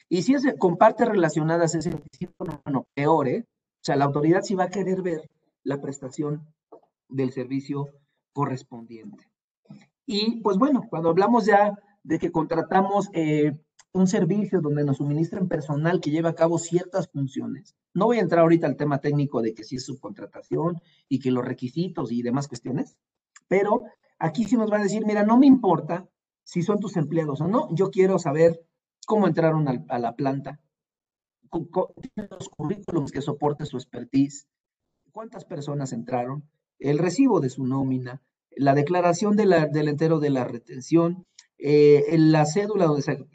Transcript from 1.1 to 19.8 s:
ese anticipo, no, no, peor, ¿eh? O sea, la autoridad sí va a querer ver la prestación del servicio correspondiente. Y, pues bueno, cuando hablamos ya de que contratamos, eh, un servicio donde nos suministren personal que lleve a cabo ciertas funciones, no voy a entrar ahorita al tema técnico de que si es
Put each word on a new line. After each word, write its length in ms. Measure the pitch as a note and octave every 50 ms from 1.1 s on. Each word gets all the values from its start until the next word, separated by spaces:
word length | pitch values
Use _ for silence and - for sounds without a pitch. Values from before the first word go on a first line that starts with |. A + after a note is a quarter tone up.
| G#3 G3+ E3 D#3+ - E3 D3+ D#3 E3 E3+ E3+ E3 E3
ese 160 | E3 D3 F3+
anticipo, 540 | - - - - _ - E3+ - _ - F#3
no, 180 | F#3 - - - - -
no, 160 | B2+ - _ -
peor, 340 | - C#3+ D3+ D#3+ D#3+ - B2+
¿eh? 160 | D3 A3 A#3
O 380 | _ _ _ _ _ _ _ -
sea, 100 | - D3+
la 120 | C#3 C#3+
autoridad 360 | C#3+ C#3 D3 D3 D#3 F3 F#3+ F#3+
sí 120 | - G#3
va 100 | F#3 F3+
a 60 | F3+
querer 320 | F3+ G#3 F#3 F3+ F#3+ F#3+ F3+
ver 280 | F3+ E3+ D#3 D#3 - _ _ _ _ _ _ -
la 180 | - C#3+ C#3+
prestación 680 | C#3 C3+ C3+ - - C3 - - D3 D3 D3+ D3+ - - _ _ _ _ - - _ _ _ _ _ -
del 220 | C3 C3+ C3+ B2+
servicio 600 | - C3 B2+ A#2+ C3+ C3+ C3+ - C#3+ C#3 C#3+ C#3+ - _ _ _ _ _ _ _ -
correspondiente. 1000 | C3+ C#3+ C3 C3 B2 - - - A#2 A2+ A2+ A#2 A2 G#2+ G#2 - - _ _ _ _ _ _ _ _ _ - - - _ _ _ _ _
Y, 340 | - G#3+ G3+ G#3 A3+ A#3 -
pues 160 | - G#3 G3
bueno, 280 | F#3+ B3 D4+ C#4+ A3+ - -
cuando 220 | - D#3+ E3 E3
hablamos 340 | E3 F3 G3 - A#3+ B3 G3+
ya 340 | G3+ G3+ G3+ G#3 G#3 G3+ - _ _ _ _ -
de 160 | C3+ D#3 D#3+
que 140 | - E3+ -
contratamos, 760 | E3 D#3 - E3 E3 D#3 - - F#3+ G3 F#3+ G3 G3+ F#3+ G3 -
eh, 460 | E3+ D#3+ D3+ D3+ D3+ D3 D3+ C#3+ D3 _ _ _ _ - _ -
un 140 | F#3 F#3
servicio 540 | F#3 A3+ G#3+ F#3 D#3+ G3 G#3 G#3 - - F3+
donde 240 | D3+ D3 D3 D3 D3
nos 140 | C#3+ C#3 -
suministren 500 | C#3+ C#3+ D3 D3+ E3 E3 - - F3+ F3+
personal 520 | - D#3+ C#3+ - D3 C#3+ D#3 E3 F3+ F3+
que 100 | F3 D#3
lleve 180 | D3 E3 E3 E3
a 60 | E3
cabo 240 | E3 E3 E3 E3+ E3
ciertas 500 | E3 - E3+ F3+ F#3 F#3 - F#3+ E3 -
funciones, 640 | - D3+ C#3 C3 - B2+ A#2+ A#2 - - - _ _ _ _ _ -
no 140 | F3 G3
voy 120 | A3+ A#3+ A3+
a 40 | G3
entrar 180 | D#3+ E3+ E3+
ahorita 260 | E3 D#3+ E3+ E3 E3
al 100 | D3+ C3
tema 240 | - D3 D3 C#3+ C#3
técnico 420 | - D3 C#3+ C#3+ C#3+ C3+ - B2 A2
de 120 | A2 -
que 100 | - A2
si 120 | - C3+
es 80 | B2